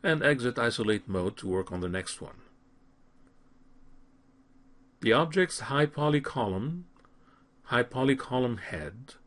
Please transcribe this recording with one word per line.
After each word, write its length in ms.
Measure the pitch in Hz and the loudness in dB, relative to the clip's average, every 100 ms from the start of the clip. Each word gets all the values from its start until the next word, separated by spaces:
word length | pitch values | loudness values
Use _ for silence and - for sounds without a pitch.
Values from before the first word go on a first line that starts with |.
and 180 | - 160 | 2 2
exit 380 | 139 143 120 123 | 4 2 0 0
isolate 480 | 117 117 107 107 - | 0 0 0 0 0
mode 280 | 95 90 - | -2 -2 -4
to 120 | 98 | -2
work 240 | 92 92 | -2 -2
on 80 | 90 | -4
the 100 | 90 | -4
next 320 | 92 90 - | -4 -6 -10
one. 140 | - - - _ _ _ _ _ - _ - _ _ _ - 254 - - 262 269 _ _ _ - - - _ _ | -14 -16 -20 _ _ _ _ _ -20 _ -20 _ _ _ -20 -20 -20 -20 -20 _ _ _ _ -20 -20 -20 _ _
The 140 | 117 | 4
object's 480 | 117 160 165 180 - | 4 4 2 0 0
high 260 | - 139 151 | -2 2 2
poly 340 | - 147 147 | 2 2 2
column, 640 | 139 131 107 95 127 175 175 - - _ _ _ _ _ | 0 -2 -2 -2 -4 -6 -10 -20 -20 _ _ _ _ _
high 180 | - 123 | -2 0
poly 340 | 120 127 135 135 | 0 0 2 2
column 420 | - 127 123 110 | 0 0 0 -2
head 580 | - 80 76 107 131 - | -8 -8 -10 -12 -18 -20